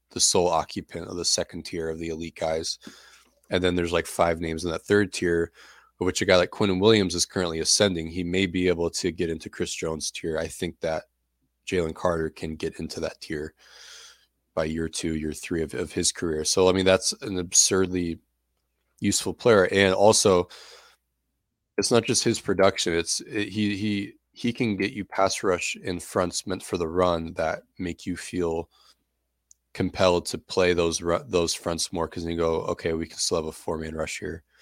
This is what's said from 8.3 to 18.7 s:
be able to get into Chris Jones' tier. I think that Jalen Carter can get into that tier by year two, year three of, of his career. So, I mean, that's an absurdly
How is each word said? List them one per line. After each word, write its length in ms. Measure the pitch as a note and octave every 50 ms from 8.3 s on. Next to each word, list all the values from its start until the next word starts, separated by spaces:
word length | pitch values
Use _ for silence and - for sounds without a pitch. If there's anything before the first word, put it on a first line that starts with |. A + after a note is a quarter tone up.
| F2 F#2+ G2
be 240 | F2+ E2+ F#2 F2+ F2+
able 220 | F2 E2 E2+ E2
to 200 | - - - F2+
get 200 | D#2+ E2+ F2 E2
into 180 | E2 D#2+ - -
Chris 240 | - - F2+ -
Jones' 380 | - - F2 D#2+ D#2+ D2+ C#2+ -
tier. 280 | - - - E2+ D#2+ D#2
I 100 | E2 E2+
think 320 | - - F#2 E2+ - _
that 240 | - D#2+ D#2+ D#2 - _ _ _ _ _ _ _ _ _ _ _ _
Jalen 280 | - F#2+ F2+ E2 D#2+ D#2+
Carter 340 | - - F2+ E2+ E2 D#2+ D#2
can 280 | - - - D#2+ D#2+
get 220 | D#2 E2 D#2+ - -
into 220 | D#2+ D2+ - E2+
that 200 | D#2+ D#2 - -
tier 320 | - - D#2+ D2 D2+ D#2 - _ _ - - - - - - - - - - _ _ _ _ _ _ _ _
by 100 | - D#2+
year 240 | D#2 D#2+ E2 E2 D#2+
two, 260 | - - - E2 D#2+
year 160 | D#2 D#2 D#2
three 300 | D2 - - - F2 E2
of, 100 | D#2+ D2
of 200 | - - F2 D#2
his 200 | - F2+ F2 -
career. 320 | - - F2+ E2 D#2 D2+ D#2
So, 240 | - - G2 F#2 F#2
I 40 |
mean, 120 | F#2 F#2+ F#2+
that's 280 | F#2+ F#2+ F#2+ - - - -
an 160 | C3+ A#2 F#2+ F2+
absurdly 800 | F2 F2+ - - - - G2 F#2+ F#2+ F2+ F#2 F2+ F2 E2+ E2 - _ _ _ _ _ _ _ _ _ _